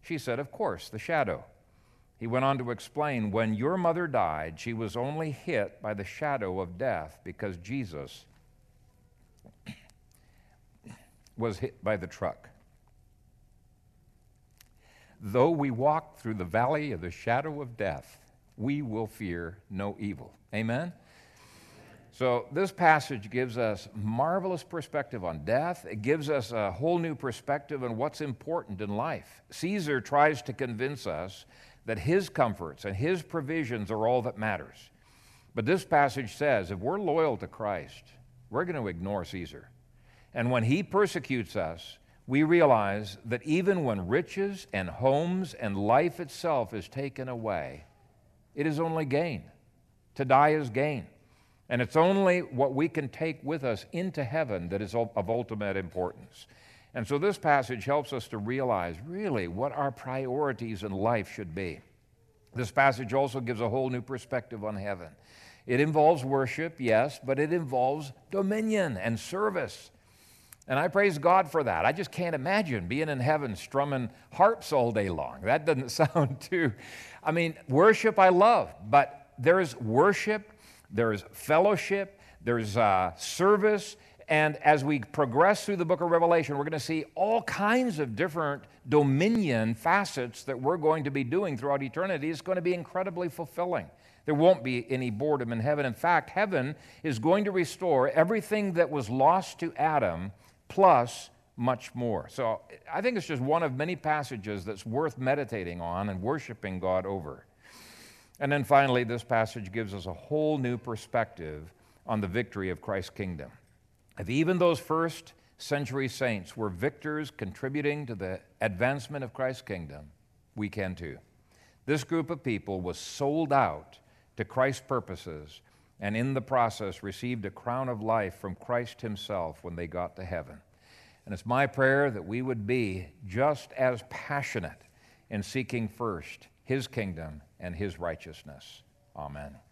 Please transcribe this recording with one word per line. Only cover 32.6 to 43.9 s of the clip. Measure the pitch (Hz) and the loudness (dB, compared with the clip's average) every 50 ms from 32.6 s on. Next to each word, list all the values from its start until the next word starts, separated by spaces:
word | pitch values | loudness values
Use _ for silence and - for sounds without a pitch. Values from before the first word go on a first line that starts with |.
| 87 78 69 - - | -8 -12 -12 -10 -8
and | 101 98 | -8 -4
his | 95 131 160 190 175 - | -2 0 0 -2 -2 -4
provisions | - - 165 139 131 160 165 151 113 123 110 104 - | -6 -6 -6 -4 -4 -4 -4 -4 -4 -4 -6 -4 -4
are | 113 107 110 | -2 0 2
all | 117 123 127 | 2 2 2
that | 110 113 101 | 0 -2 -4
matters. | 101 107 110 98 82 67 - - - - - _ _ _ _ _ - _ - - - _ - _ | -4 -2 -2 -2 -4 -6 -12 -18 -20 -20 -20 _ _ _ _ _ -20 _ -20 -20 -20 _ -8 _
But | 120 107 | -4 2
this | 123 180 185 - | 2 2 0 2
passage | - 165 147 143 139 - 135 127 104 - | 2 4 4 4 4 2 -4 -8 -8 -6
says, | - 143 147 131 104 92 85 | -2 0 2 2 2 0 -2
if | 101 | -6
we're | 90 98 131 180 202 | -4 -4 -4 -4 -2
loyal | 208 165 147 165 160 151 117 | -2 0 2 2 2 2 0
to | 95 - | -2 -6
Christ, | - - - 110 104 98 85 71 - - - - - - - - - - - - - | -12 -10 -6 -4 -4 -4 -4 -8 -12 -18 -20 -20 -20 -20 -20 -20 -20 -20 -20 -20 -6
we're | 107 135 180 | -4 -4 -4
gonna | 175 170 143 113 | -2 -4 -4 -4
ignore | 101 87 82 90 98 104 98 85 | -6 -6 -6 -6 -4 -4 -4 -4
Caesar. | - - 92 85 76 - - - - - _ _ _ _ _ _ - _ _ - _ - | -6 -8 -10 -10 -10 -12 -18 -20 -20 -20 _ _ _ _ _ _ -20 _ _ -20 _ -4
And | 123 117 123 | -2 0 2
when | 127 120 113 | 2 2 4
he | 117 139 - 196 | 4 2 2 0
persecutes | - - 196 208 185 - 175 123 - 135 123 104 - - | 0 2 2 2 2 0 -6 -4 -2 -4 -4 -4 -4 -4
us, | 107 85 78 82 85 - - - _ _ _ _ _ _ | -4 -4 -4 -6 -10 -14 -18 -20 _ _ _ _ _ _
we | - 131 143 156 | 0 2 2 4
realize | 156 170 170 165 143 123 110 104 98 98 104 107 95 95 - - | 6 6 8 8 8 8 6 4 2 0 -2 -4 -8 -12 -12 -6
that | 117 120 120 - | -4 -4 -4 0
even | 151 151 180 185 196 196 180 151 | 0 0 2 2 2 2 2 0
when | 127 | 0